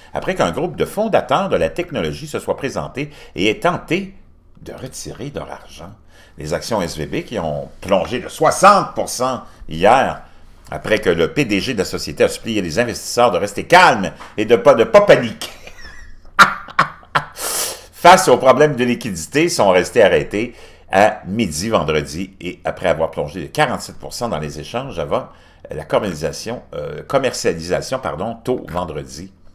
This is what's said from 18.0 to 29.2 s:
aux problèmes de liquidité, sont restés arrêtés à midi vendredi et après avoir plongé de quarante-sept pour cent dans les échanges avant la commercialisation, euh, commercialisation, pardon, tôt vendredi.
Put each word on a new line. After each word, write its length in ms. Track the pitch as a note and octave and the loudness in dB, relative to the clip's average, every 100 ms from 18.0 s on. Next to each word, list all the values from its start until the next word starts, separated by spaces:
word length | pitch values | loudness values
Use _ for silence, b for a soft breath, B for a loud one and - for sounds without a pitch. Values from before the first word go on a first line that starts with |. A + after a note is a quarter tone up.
| E3+ F#3 - | 8 8 6
aux 80 | A#2+ | 4
problèmes 400 | C3 B2+ D3+ A#2+ | 6 6 4 2
de 80 | |
liquidité, 640 | B2 A#2 A#2 E2+ D#2 D3 E3+ | 0 0 -4 -8 -4 0 0
sont 220 | E3+ G2+ | 2 4
restés 320 | F#2 - B2 | 4 4 4
arrêtés 520 | F#2+ D#2+ C#2+ G#2 A#2+ B B B B | 6 4 0 -4 -4 B B B B
à 280 | F#2+ G#2+ - F2 | 4 4 2 -6
midi 420 | G#2+ G2+ D2 A2 | -2 -2 -2 0
vendredi 640 | G#2 D#2 D2+ C#2 D#2+ G2 - | 0 2 -2 -2 -8 -10 -10
et 200 | F2 - | -14 -8
après 240 | F2 - F#2 | -8 -4 -2
avoir 220 | D#2 D#2 | 0 -2
plongé 320 | - D2 F2+ | -4 -8 -8
de 40 | D2 | -6
quarante-sept 500 | - C#3 F#2 - - | -2 -2 -2 -10 -14
pour 140 | - | -14
cent 160 | - A#2 | -8 -6
dans 100 | D#2+ | -6
les 220 | D2+ D2 | -8 -10
échanges 400 | C#2+ A#2 C3+ F2 | -10 -8 -8 -8
avant 260 | D2 A2 - b b b - | -4 -4 -6 b b b -14
la 160 | D2+ | -12
commercialisation, 800 | D#2 B2+ G#2+ D2+ D#2 - A2 A#2+ - | -2 -2 -2 -4 -6 -6 -10 -12 -12
euh, 280 | D2+ D2+ D2+ | -12 -10 -12
commercialisation, 960 | D2+ C3+ B2+ - G#2+ E2 E2+ F2+ - C3 | -4 0 0 -2 -4 -2 -2 -4 -4 -6
pardon, 380 | E2 D2+ A2 A2 | -6 -6 -8 -6
tôt 200 | - B2+ - | -4 -4 -4
vendredi. 640 | E2+ F2 D2 C2 C#2 | -6 -6 -8 -12 -14